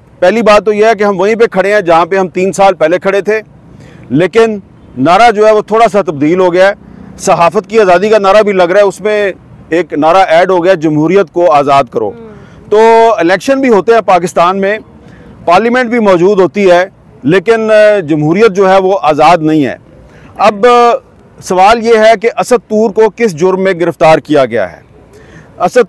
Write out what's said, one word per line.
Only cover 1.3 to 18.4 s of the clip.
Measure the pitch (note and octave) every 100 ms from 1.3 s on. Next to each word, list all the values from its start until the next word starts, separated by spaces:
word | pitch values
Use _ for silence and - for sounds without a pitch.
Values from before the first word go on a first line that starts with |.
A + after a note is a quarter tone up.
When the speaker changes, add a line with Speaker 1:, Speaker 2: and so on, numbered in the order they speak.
| A3
Speaker 1:
पे | A3+
खड़े | F#3+ F#3+
हैं | G#3
जहाँ | F3 E3 F3
पे | F#3+
हम | F#3
तीन | F3+ F#3+
साल | F#3 G3
पहले | F#3 D#3+ F3
खड़े | G3 G3
थे, | F#3+ A3 G#3 _ - - - - -
लेकिन | C3 F3+ A3+ A3+ G#3 - - - -
नारा | C#3+ F#3+ A#3+
जो | G3+ G#3+
है |
वो | G#3+
थोड़ा | - A3 A3+
सा | G3+
तब्दील | F3 D3 D3+ F#3
हो | F3+
गया | E3+ F#3+
है। | G#3 - - - -
सहाफत | G3 D#3+ E3+ F#3+ F3+
की | A3
आज़ादी | G3 F3 G#3
का | G#3+
नारा | G3 G#3
भी | G#3
लग | F#3+ F3
रहा | G3
है, | G3+
उसमें | - G3+ G#3+ G3+ - - - -
एक | E3 F3
नारा | D3+ D#3 F#3
ऐड | F3 D#3+ F3+
हो | F#3
गया, | E3+
"जमहूरियत | F#3 D#3 D3+ D#3+ F#3+ F3+
को | E3+ F3
आज़ाद | D3 C#3 C#3 B2
करो।" | A#2 G#2+
Speaker 2:
हम्म। | - - - - - -
Speaker 1:
तो | G#3 A3+ A3+ A3+ G3+
इलेक्शन | E3+ F#3+ - C4+
भी | C4
होते | G3+ E3+
हैं | A#3
पाकिस्तान | G3+ F3+ E3+ - F3 G3
में, | G3 G#3+ - - - - - - -
पार्लियामेंट | F3+ A#3 B3 A#3+
भी | A#3+
मौजूद | G#3 F3+ F#3 G3+
होती | F3+ G#3
है, | G3 F3 F#3+ - _ -
लेकिन, | C3 F#3+ F#3 A3+ A3
अ, | G#3+ G#3+ G#3
जमहूरियत | D3 D#3 D3+ F3